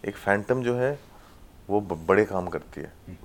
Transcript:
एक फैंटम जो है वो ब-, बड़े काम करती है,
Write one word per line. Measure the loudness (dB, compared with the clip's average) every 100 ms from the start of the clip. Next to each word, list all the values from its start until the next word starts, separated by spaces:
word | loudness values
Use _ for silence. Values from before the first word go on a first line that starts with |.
| -8
एक | -4
फैंटम | 2 2 2 0
जो | 0 0
है | 0 -2 -12 -20 -20 -20 -20 -20 -2
वो | -2
ब-, | -2 -8 4
बड़े | 4 6
काम | 0 -4
करती | -8 -10 -14
है, | -14 -14 -18 -16